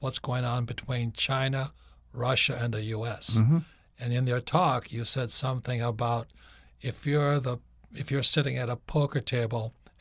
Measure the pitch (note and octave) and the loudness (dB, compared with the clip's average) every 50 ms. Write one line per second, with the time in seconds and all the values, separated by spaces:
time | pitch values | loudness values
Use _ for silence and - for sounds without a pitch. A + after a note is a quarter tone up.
0 | - C3+ - - - - B2 B2+ B2 A#2+ A#2+ B2 A#2+ - A#2+ - - - B2+ A#2+ | -6 -6 -6 -4 -4 -4 -2 -2 0 0 0 0 -2 -4 -6 -8 -6 -4 -2 -2
1 | A#2+ A#2 A2 - - - C3+ C3 C3+ C3+ C3+ C3+ C3 C#3+ - - - - - - | -2 -2 -2 -2 -2 0 0 0 0 0 0 -2 -4 -6 -8 -14 -20 -20 -20 -20
2 | - _ - A#2+ A#2+ B2+ C3 - - - B2+ A#2 A#2+ A#2+ A2+ G#2+ G#2+ A2 A2 G#2+ | -20 _ -8 -2 0 0 2 2 2 0 0 0 -2 -2 -2 -2 -4 -4 -4 -4
3 | A2 A#2 A2 - - - A2+ A2 A2+ A#2+ D#3+ E3 D#3+ - - - _ _ _ - | -4 -4 -6 -4 -2 2 4 6 6 6 6 4 2 -2 -10 -20 _ _ _ -8
4 | B2+ A#2+ A#2+ B2 C3 B2+ A#2+ B2 A#2 - - E3+ F#3 D3+ B2+ A#2+ - - - A#2 | -4 -2 0 2 2 2 2 0 0 2 4 4 4 4 4 2 -2 -4 -6 -4
5 | A#2 - - C3+ B2+ A2 - - - C3 C3 B2 - - B2+ A#2 A#2 A#2+ A2+ A2 | -2 -2 0 -2 -2 -2 -2 -2 0 0 -2 -2 -2 -4 -2 0 0 -2 0 0
6 | A#2+ A#2 A#2 A#2 A2+ - - - - - - - - - - - - C3+ - - | 0 0 0 0 -2 -6 -12 -20 -20 -20 -20 -20 -20 -20 -18 -10 -8 -8 -6 -4
7 | - D3 C#3+ D3 C#3+ C#3+ D3 C#3+ B2+ B2 B2 A#2 - - - - - - - D3 | -2 0 2 2 4 2 2 2 0 -2 -4 -6 -8 -14 -20 -20 -20 -14 -10 -8
8 | C3 - C3+ C#3 B2 - - D#3 C#3 C3 B2+ B2+ B2 A#2 B2 - - - - D3+ | -4 -2 0 2 2 4 4 4 2 2 0 -2 -2 -2 -4 -6 -6 -2 0 2
9 | C#3+ C#3 - C3+ - - B2+ A#2+ A#2 A2 A#2+ A#2 A2 A2+ - _ - - - - | 2 2 0 -2 -2 0 0 0 0 0 -2 -2 -4 -4 -8 _ -18 -20 -20 -10